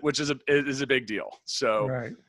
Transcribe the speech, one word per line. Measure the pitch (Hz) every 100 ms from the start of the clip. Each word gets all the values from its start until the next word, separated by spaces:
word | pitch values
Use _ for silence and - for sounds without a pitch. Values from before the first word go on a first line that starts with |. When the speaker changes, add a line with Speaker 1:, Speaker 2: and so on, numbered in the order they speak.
Speaker 1:
which | 147 139
is | 147
a, | 135 -
is | 143 139 135
a | 135
big | 131 107
deal. | 101 50 - -
So, | - 123 110 107
Speaker 2:
Right. | 127 113 -